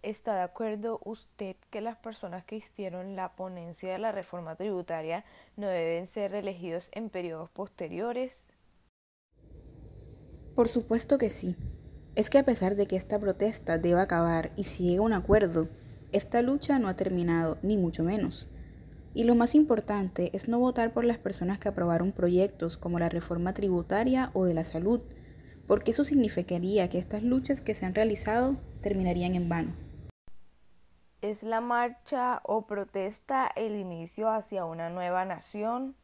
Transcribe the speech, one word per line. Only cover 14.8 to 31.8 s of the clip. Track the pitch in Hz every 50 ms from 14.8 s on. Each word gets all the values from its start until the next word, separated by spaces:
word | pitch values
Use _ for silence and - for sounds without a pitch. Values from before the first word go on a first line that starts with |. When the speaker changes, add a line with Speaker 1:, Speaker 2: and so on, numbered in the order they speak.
| 180
Speaker 2:
llegue | 175 175 185
a |
un | 214 226
acuerdo, | 220 185 - - 202 220 208 175 165 165 160 160 - - - - - - - -
esta | - 202 - - - 240
lucha | 240 247 277 285 - - 285 262
no | 226 190
ha | 185
terminado, | - 190 190 185 180 175 170 170 165 165 160 151 -
ni | - 190 214
mucho | 202 180 165 170 -
menos. | 160 170 202 220 - 180 - - - - - - - - - - - - - - - -
Y | - - 226
lo | 233 240
más | 233 233 240 -
importante | 302 302 302 240 214 - - 208 202 190 185 - - 180 175 -
es | 190 - -
no | 233 240
votar | 247 254 247 247 226 226 233
por | 240 233
las | 233 233 233
personas | - 196 190 - 175 180 202 196
que | - 208
aprobaron | 196 - 175 170 170 165 175 190
proyectos | 196 - 180 175 175 180 190 196 - - 165 170 170 -
como | - 175 175 170
la | 170 170
reforma | 165 170 165 - 170 170 175 180
tributaria | 190 - 202 196 180 175 170 - 190 208 233 254 262 254 262 -
o | - 185 185
de | 180 165
la | 160 165
salud, | - - 160 175 202 240 233 - - - - - - - - - - - - -
porque | - 202 202 - -
eso | 233 - 294
significaría | - 294 277 233 214 - 185 175 - 180 175 175 190 202 208 180 180
que | - 180
estas | 180 - - 208
luchas | 220 240 254 262 254 - 277 262
que | - - 214
se | - -
han | 185 180
realizado | 214 220 220 208 196 - 214 214 240 247 269 277 - - - - -
terminarían | - 202 202 190 185 180 175 175 175 180 185
en | 180 175 170
vano. | 170 165 165 170 170 - - - - - - - - _ _ - - - - - _ - - - - - - - - _ _ _ _ _
Speaker 1:
¿Es | - 208 214 202
la | - 220 226 226
marcha | 233 240 240 240